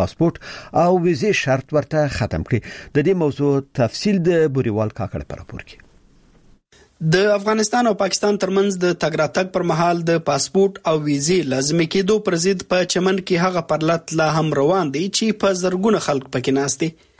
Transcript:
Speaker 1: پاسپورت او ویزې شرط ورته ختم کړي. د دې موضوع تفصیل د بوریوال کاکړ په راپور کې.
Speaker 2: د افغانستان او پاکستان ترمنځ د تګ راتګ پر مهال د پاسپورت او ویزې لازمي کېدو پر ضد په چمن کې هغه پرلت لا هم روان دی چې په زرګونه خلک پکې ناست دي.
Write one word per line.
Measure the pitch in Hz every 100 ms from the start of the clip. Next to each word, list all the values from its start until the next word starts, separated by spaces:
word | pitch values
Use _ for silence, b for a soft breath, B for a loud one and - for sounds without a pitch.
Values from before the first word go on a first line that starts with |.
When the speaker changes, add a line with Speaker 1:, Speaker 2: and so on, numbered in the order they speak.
Speaker 1:
پاسپورت | 92 - 165 - B B B -
او | 170 180
ویزې | 175 147 160 185 -
شرط | 131 - 147
ورته | 131 156 147 -
ختم | 120 80
کړي. | 76 117 B B B
د | 143 151
دې | 190
موضوع | 156 131 143 139 135 -
تفصیل | 117 - 202 202 170
د | 170 156
بوریوال | 135 117 104 107 -
کاکړ | 95 - 71
په | -
راپور | - - -
کې. | - - _ _ _ _ _ _ _ _ b b _ 160
Speaker 2:
د | 175 208
افغانستان | 202 202 220 214 247 247
او | 196
پاکستان | 196 - 208 208
ترمنځ | 190 196 202 190
د | 180 170
تګ | 156 156
راتګ | 151 - 190 185
پر | 175
مهال | 160 170 175 165
د | 165 160
پاسپورت | 143 - 190 196 190 -
او |
ویزې | 160 147 143 143 185 143
لازمي | 127 139 165 165
کېدو | 190 190 214 208
پر | 170
ضد | 180 190 -
په | 180 175
چمن | 196 185 196
کې | 185 180
هغه | 185 180 165
پرلت | 151 156 165 165 160
لا | 156 156
هم | 156 143
روان | 139 185 165
دی | 139 190 -
چې | 220 214
په | 196 185
زرګونه | 180 180 208 202 -
خلک | 139 131
پکې | 131 123 135
ناست | 139 -
دي. | 165 - b b